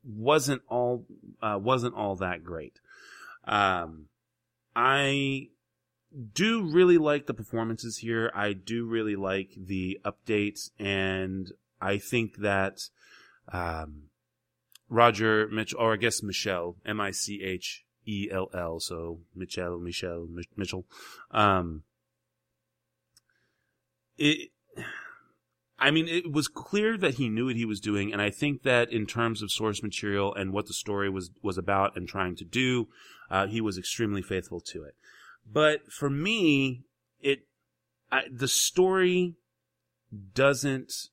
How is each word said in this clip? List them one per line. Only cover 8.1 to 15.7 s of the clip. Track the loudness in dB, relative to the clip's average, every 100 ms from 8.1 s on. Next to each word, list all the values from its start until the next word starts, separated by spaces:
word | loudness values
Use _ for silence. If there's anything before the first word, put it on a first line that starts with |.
| 0 0
I | 0 -2
do | -2 -4 -6 -2
really | -2 -2 -2
like | 0 -2 -4 -12
the | -6 -4 -2 -4 -8
updates, | -8 -2 0 0 -4 -14 _
and | -4 -2 0 -2 -2 -4 -8 -14 _ _
I | -2 -2
think | 0 -2 -2 -2
that, | 0 2 0 -4 -16 _ -20 -20 -20 _ -10
um, | -6 -4 -4 -8 -14 -20 _ _ _ _ _ _ -20 _
Roger | 6 6 6 2 4 2
Mitchell, | -2 -4